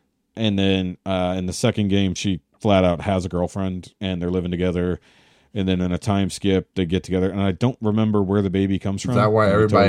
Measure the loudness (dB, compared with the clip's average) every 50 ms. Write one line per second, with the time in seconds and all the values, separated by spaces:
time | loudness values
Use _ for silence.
0 | _ _ _ _ _ _ -8 -4 -2 -2 0 2 2 2 2 2 0 -4 -6 -8
1 | -6 -4 -4 -2 -2 -2 -2 -4 -4 -6 -4 -2 -2 0 0 0 0 0 2 2
2 | 0 0 -2 -2 -2 -4 -4 -4 _ _ _ _ 0 4 4 4 4 4 2 0
3 | -2 -2 -2 -2 -2 -4 -4 -4 -4 -4 -4 -6 -6 -6 -6 -8 -12 -14 _ -8
4 | -6 -6 -4 -4 -4 -2 -2 -2 -2 -2 -2 -2 -2 0 0 0 -2 -2 -2 -4
5 | _ _ _ _ _ _ _ _ _ _ -6 -4 -2 0 0 0 0 -2 -2 -4
6 | -2 -2 0 0 0 -2 -4 -4 0 2 2 2 0 _ -4 -4 -2 0 0 -2
7 | -2 -2 -2 0 0 0 -2 -2 -2 -2 -2 0 -2 -2 -2 -2 -2 0 0 2
8 | 0 2 2 0 0 2 2 2 2 2 0 0 0 0 0 -2 -2 -4 -6 -4
9 | -4 -2 0 2 2 4 4 4 4 4 4 4 4 4 4 4 4